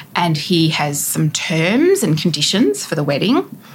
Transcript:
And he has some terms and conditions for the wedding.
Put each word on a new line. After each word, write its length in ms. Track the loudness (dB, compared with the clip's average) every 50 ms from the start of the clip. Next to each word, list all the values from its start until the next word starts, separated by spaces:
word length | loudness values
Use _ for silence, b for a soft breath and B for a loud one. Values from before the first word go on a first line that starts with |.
| B B B
And 220 | 0 0 0 0 -2
he 320 | 0 0 2 2 2 2
has 340 | 2 0 -2 -2 -4 -4 -4
some 260 | -4 -2 0 0 0
terms 720 | 0 -2 -4 -2 -2 0 2 2 2 2 4 4 2 2 2
and 140 | 0 0 0
conditions 640 | 0 -2 -2 0 -2 0 2 2 2 2 0 -2 -4
for 100 | -6 -4
the 80 | -4 -2
wedding. 400 | -2 0 0 0 2 2 0 0 -4 -8 -20 B B B